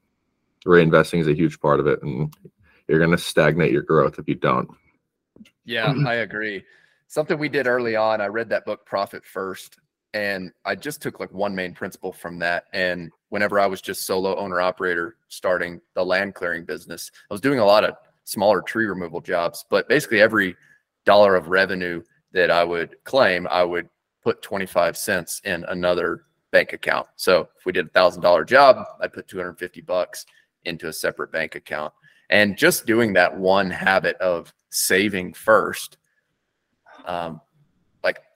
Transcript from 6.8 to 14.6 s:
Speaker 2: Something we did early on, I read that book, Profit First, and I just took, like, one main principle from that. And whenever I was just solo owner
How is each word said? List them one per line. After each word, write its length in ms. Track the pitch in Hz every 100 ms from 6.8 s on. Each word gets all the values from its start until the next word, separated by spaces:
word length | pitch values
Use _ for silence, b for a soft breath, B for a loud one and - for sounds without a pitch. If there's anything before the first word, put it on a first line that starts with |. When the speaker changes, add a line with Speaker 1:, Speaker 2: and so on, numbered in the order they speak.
| b b _
Speaker 2:
Something 300 | 151 151 151
we 100 | 147
did 180 | 143 123
early 300 | 123 120 110
on, 240 | 110 107
I 60 | 101
read 220 | 113 110
that 140 | 101
book, 220 | 110 104 _
Profit 380 | 98 98 92
First, 540 | - 95 95 95 - _ _ _ _
and 380 | 107 101 95 90 -
I 100 | 98
just 280 | 95 147 -
took, 180 | 123 -
like, 120 | 95
one 220 | 92 101
main 200 | 92 90
principle 380 | 80 98 - -
from 260 | - 87 87
that. 260 | 85 85 -
And 400 | 98 90 87 82 - _
whenever 320 | 101 104 101
I 60 | 98
was 160 | 95
just 240 | - 92 -
solo 280 | 95 95 92
owner 240 | 98 90